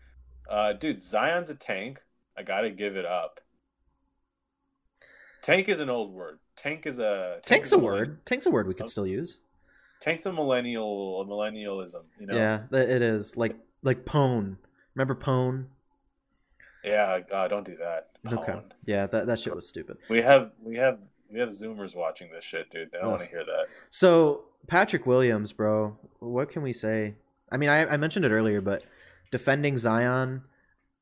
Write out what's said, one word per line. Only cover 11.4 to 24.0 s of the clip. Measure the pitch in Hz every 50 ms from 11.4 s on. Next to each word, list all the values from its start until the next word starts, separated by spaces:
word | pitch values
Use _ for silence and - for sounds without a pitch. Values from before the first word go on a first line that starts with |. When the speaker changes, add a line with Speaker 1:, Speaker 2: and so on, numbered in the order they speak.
| 107 107 107 107 107 101 98 95 92 87 - - - - _ -
Speaker 1:
you | 104
know? | 98 107
Speaker 2:
Yeah, | 117 110 107 110 107 110 - 131
that, | 135 127 113
it | 131 123
is. | 120 117 110 107 104 - - 120
Like, | 117 110 113 - - _ _ _ -
like | 135 127 131 -
Pone. | - - 151 139 131 123 117 101 98 95 - _ _ _ _ _ _ -
Remember | 131 135 131 131
Pone? | 127 - 143 131 127 127 127 127 131 131 131 _ _ _ _ _ _ _ _ _ _ _ _ _ _ _ _ _ _ - - _ _ -
Speaker 1:
Yeah, | 104 107 104 104 95 95 92 90 - 98
uh, | 98 95 90
don't | 104 104 98
do | 95 87
that. | 78 85 85 85 82 - _ _ _ - 113
Speaker 2:
Okay. | 117 110 - 113 92
Speaker 1:
Pone. | 101 107 - - _ -
Speaker 2:
Yeah, | - 104 98 98
that, | 98 - 110 - 120
that | 117 110
shit | - 113 82
was | 82 -
stupid. | - - 87 - - - - _ -
Speaker 1:
We | 110 117
have, | 117 127 139 135 120 110 - -
we | 113 113 117
have, | 120 127 131 123 104 98 - _ _ _ _ 107
we | 113
have | 123 113
Zoomers | 101 98 107 110 113 104 98 90 85
watching | 87 85 80 76 - 90 85
this | 82 82 -
shit, | - - 82 80 -
dude. | - 82 80 80 -
They | 87
don't | 92
Speaker 2:
Ugh. | 95 95
Speaker 1:
wanna | 90 87 -
hear | - 85 78
that. | - 82 82 - - - - - -
Speaker 2:
So, | - -